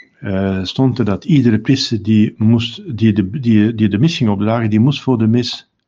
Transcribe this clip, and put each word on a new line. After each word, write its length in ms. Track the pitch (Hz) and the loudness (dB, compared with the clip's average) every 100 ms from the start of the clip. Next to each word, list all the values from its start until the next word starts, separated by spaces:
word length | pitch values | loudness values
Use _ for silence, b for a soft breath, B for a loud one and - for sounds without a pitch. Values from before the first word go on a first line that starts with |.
| b _ | b _
Eh, 440 | 101 95 98 95 | -6 -4 -2 -4
stond 360 | 92 - 131 120 | -4 -2 0 0
er 60 | 104 | -2
dat 200 | 95 - | -2 0
iedere 340 | 147 117 107 | 2 2 2
priester 440 | 110 135 - 110 | 0 -2 -2 -4
die 300 | 98 110 107 - | 0 2 2 0
moest, 600 | 110 117 113 - 202 107 | 2 2 0 -8 -12 0
die 160 | 110 | 0
de, 160 | 104 95 | 2 -2
die, 460 | 147 117 107 107 117 | -2 0 2 2 0
die 140 | 107 | 0
de 100 | 101 | 2
mis 180 | 160 170 | 0 0
ging 120 | 113 | -2
opdragen, 400 | 101 104 117 113 | 0 -2 -2 0
die 100 | 107 | 2
moest 220 | 127 139 | 2 0
voor 160 | - 120 | -2 0
de 100 | 113 | 2
mis 440 | 120 120 - - _ | 0 -2 -8 -18 _